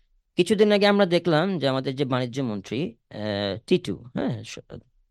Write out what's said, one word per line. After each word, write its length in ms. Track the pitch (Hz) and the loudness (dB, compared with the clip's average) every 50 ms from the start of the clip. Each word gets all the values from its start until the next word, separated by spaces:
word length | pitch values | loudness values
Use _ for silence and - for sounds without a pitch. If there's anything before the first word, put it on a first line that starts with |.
| _ _ _ _ _ _ _ | _ _ _ _ _ _ _
কিছুদিন 360 | - 175 - 220 190 214 208 | 0 2 2 4 4 4 4
আগে 140 | 208 196 202 | 4 4 4
আমরা 200 | 202 202 202 202 | 4 4 4 4
দেখলাম 520 | 170 175 170 170 175 156 151 175 202 190 151 | 4 2 2 2 2 2 2 2 0 -2 0
যে 100 | 135 135 | 0 0
আমাদের 280 | 131 131 131 139 131 | 0 -2 -2 -4 -4
যে 80 | 135 143 | -4 -2
বাণিজ্য 380 | 127 135 127 127 120 110 139 | -2 -2 -2 -2 -4 -4 -4
মন্ত্রী, 520 | 135 117 104 98 - - 104 127 170 226 226 _ _ - | -4 -4 -4 -6 -6 -6 -6 -6 -6 -6 -10 _ _ -18
আহ, 480 | - 107 104 107 101 101 104 98 95 110 - | -12 -8 -6 -4 -4 -2 -4 -4 -6 -4 -2
টিটু, 380 | - 185 180 - 107 87 - 117 123 - | 0 0 0 0 -2 -8 -8 -10 -10 -8
হ্যাঁ, 300 | - 277 233 123 - - | -6 -4 -4 -6 -8 -10
স-, 140 | - - - - - - - - _ _ _ _ _ | -14 -18 -20 -18 -18 -20 -20 -20 _ _ _ _ _